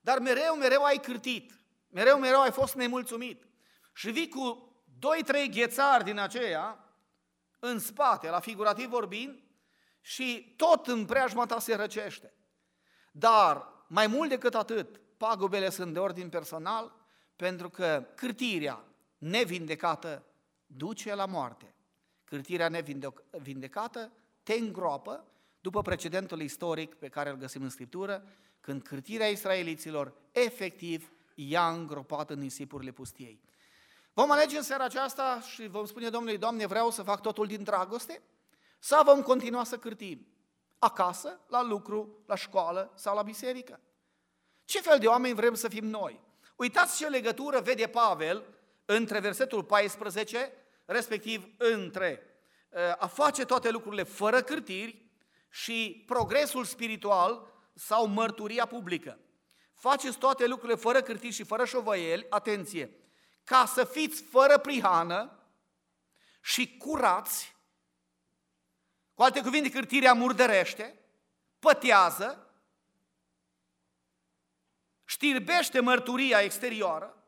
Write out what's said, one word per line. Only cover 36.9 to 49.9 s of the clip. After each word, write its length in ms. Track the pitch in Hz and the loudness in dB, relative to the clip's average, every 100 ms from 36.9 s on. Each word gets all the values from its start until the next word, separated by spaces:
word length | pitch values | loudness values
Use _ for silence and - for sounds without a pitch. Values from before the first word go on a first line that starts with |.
să 120 | 226 | -2
fac 180 | 196 202 | -4 -4
totul 260 | 220 214 220 | -4 -4 -4
din 160 | 208 | -4
dragoste”, 600 | 202 202 185 226 - 330 _ _ _ _ _ _ | -2 -2 -2 -6 -10 -16 _ _ _ _ _ _
sau 260 | - 294 | 4 6
vom 180 | 302 277 | 10 8
continua 420 | 269 254 233 240 | 8 0 2 -4
să 140 | 233 240 | -4 -6
cârtim? 480 | 233 233 202 143 - _ _ _ _ _ | -10 -12 -12 -14 -16 _ _ _ _ _
Acasă, 640 | 220 220 180 175 190 359 _ | 2 4 0 0 -10 -14 _
la 140 | 247 | -2
lucru, 600 | 240 208 - 214 208 - _ | 0 -4 -4 -8 -8 -16 _
la 80 | |
școală 580 | 196 - 196 170 180 190 | -6 -2 -2 0 -2 -6
sau 200 | - - | -8 -4
la 80 | 202 | -2
biserică? 580 | 208 220 254 254 247 - _ _ _ _ _ _ _ _ | -4 -8 -8 -8 -12 -20 _ _ _ _ _ _ _ _
Ce 160 | - - | -6 -4
fel 180 | 339 294 | 6 6
de 80 | 220 | 8
oameni 280 | 240 254 | 4 2
vrem 200 | 226 233 | 2 2
să 140 | 226 226 | 2 -6
fim 180 | 208 214 | -6 -8
noi? 340 | 214 175 113 _ _ _ _ | -6 -8 -10 _ _ _ _
Uitați 400 | 247 330 349 - | 0 2 2 0
ce 120 | 302 | -2
legătură 520 | 269 226 226 285 269 | -2 -2 -4 -2 -2
vede 260 | 214 247 220 | 0 -2 0
Pavel 580 | 233 226 165 156 202 214 _ _ _ | 2 2 2 -2 -4 -6 _ _ _
între 360 | - 208 226 214 | 0 0 2 -2
versetul 440 | 196 202 262 226 | -4 -2 -2 -2
paisprezece, 880 | 165 208 202 | 2 2 2